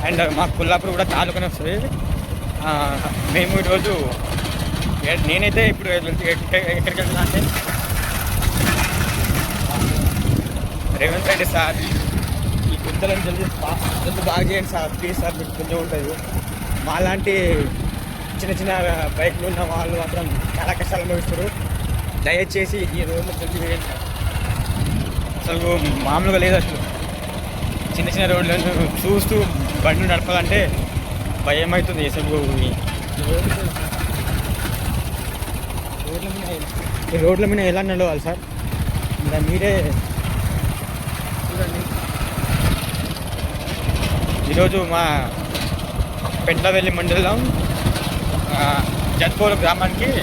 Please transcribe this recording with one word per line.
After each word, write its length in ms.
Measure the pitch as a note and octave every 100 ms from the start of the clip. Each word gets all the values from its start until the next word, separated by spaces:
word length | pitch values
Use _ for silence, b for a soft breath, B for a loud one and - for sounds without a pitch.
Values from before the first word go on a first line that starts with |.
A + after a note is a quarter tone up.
| D#3
And 280 | E3+ E3 D3
మాకు 220 | E3+ -
కొల్లాపూర్ 340 | E3 F3 F#3+
కూడా 120 | F3+
తాలూకానే 440 | F#3+ C3+ F3 F3+ F3+
వస్తది. 420 | - D#3 G3+ - - - - - - - -
ఆ, 340 | D#3 D3 C#3+ C#3 D3 - -
మేము 280 | - F3 F#3
ఈరోజు 500 | F3+ F#3+ G3+ F#3 C3 - - - - - - - - - C#3
ఏ-, 180 | E3 -
నేనైతే 400 | F3 G3+ G#3 A3
ఇప్పుడు 220 | F#3+ F#3+
ఎ-, 140 | F3
ఎ-, 520 | E3 - E3+ D#3+ - F3+
ఎ-, 220 | F3+ F3
ఎక్కడికి 240 | - F#3
వెళ్తున్నా 200 | F3+ -
అంటే, 180 | - - - - - - - - - - - - - - - - - - - - - - - - - - - - - - - - - - - - - -
రేవంత్ 300 | D#3 F3+ F#3+
రెడ్డి 180 | F#3 F3+
సార్, 300 | E3+ D#3+ D#3+ D#3+ - - - - - - - -
ఈ 20 | - -
గుంతలను 340 | - F#3+ G3
జల్దీ 220 | F3+ F3
బా-, 600 | F#3 - D3+ E3 - - E3+
జల్దీ 160 | -
బాగా 200 | F3 E3+
చేయండి 280 | F#3 F#3+ F#3+
సార్, 320 | F3 D#3 -
ప్లీజ్ 160 | F3 F3+
సార్, 180 | E3 E3+
మీకు 120 | E3
పుణ్యం 300 | - D#3 E3
ఉంటుంది. 340 | E3 D#3 C#3+ D#3+ - - - - - - D3+
మాలాంటి 460 | D#3 F#3 G3 G3 F#3+ F3+ D#3+ C#3 - - - - - - -
చిన్న 120 | F#3+
చిన్న 220 | F#3 F#3+ F#3 F3 E3 D#3 D#3
బైక్లు 300 | E3+ E3+ F3+
ఉన్న 120 | F3
వాళ్ళు 380 | E3+ E3 E3 E3+
మాత్రం 420 | D#3+ E3+ E3+ - - -
చాలా 140 | E3+
కష్టాలు 280 | F3+ F3 F#3
అనుభవిస్తారు. 480 | F3 F3 - E3+ G3+ - - - - - - -
దయచేసి 540 | C#3+ E3+ F#3 G3 F#3+ G#3
ఈ 260 | F3 D#3
రోడ్లు 300 | D#3+ E3 E3+ E3+
జల్దీ 200 | E3+ E3+
వేయండి 260 | E3 E3 -
సార్. 180 | - - - - - - - - - - - - - - -
అసలు 400 | E3+ E3 E3+ E3+ D3+ C#3
మామూలుగా 340 | C#3 D3+ F#3+ F#3+
లేదు 180 | F#3 F#3
అసలు. 440 | E3+ D#3+ - - - - - - - - - - - F#3
చిన్న 140 | E3+
చిన్న 160 | F3 F#3
రోడ్లను 380 | F3+ E3+ F3 F3 F3 D#3 - F#3
చూస్తూ 380 | G3+ - A3 F#3+ - - - D3+
బండి 220 | D#3+ F#3
నడపాలంటే 800 | E3+ F3 F3+ E3+ G3+ F3+ - - - - - - - C#3+
భయం 280 | D3 E3
అవుతుంది. 360 | F3+ E3+ E3 D3
అసలు 140 | D#3
ఈ 480 | D3 D3+ C#3 C3 - - - - - - - - - - - - - - - - - - - - - - - - - - - - - - - - - - D3+
రోడ్ల 160 | E3 F#3+
మీద, 320 | F#3+ F3+ D#3+ D3+ - - - -
ఈ 40 | E3
రోడ్ల 280 | E3 F#3 G#3
మీద 140 | G#3
ఎలా 220 | F#3+ F3+
నడవాలి 380 | F#3+ F3+ F3+ D3+
సార్? 180 | E3 F3+ - - - - - - - -
ఇంకా 180 | D3 D3+
మీరే 560 | D3+ F3+ G3+ F#3+ - - - - - - - - - - - - - - - - -
చూడండి. 340 | - E3+ F3 - - - - - - - - - - - - - - - - - - - - - - - - - - -
ఈరోజు 260 | F3 F3+ F#3+
మా 520 | E3+ E3+ E3 D3 B2 - - - - - - - - - - - -
పెంట్లవెల్లి 440 | E3+ F3+ F#3+ F#3
మండలం, 480 | F3 E3+ F3 F#3 A3 B3+ - - - - - - - - - - C#3
ఆ, 280 | C#3+ C#3 C3+ - - -
జన్పూర్ 340 | E3 - G#3
గ్రామానికి 580 | G3+ E3+ F3 F#3 - B3+ A#3+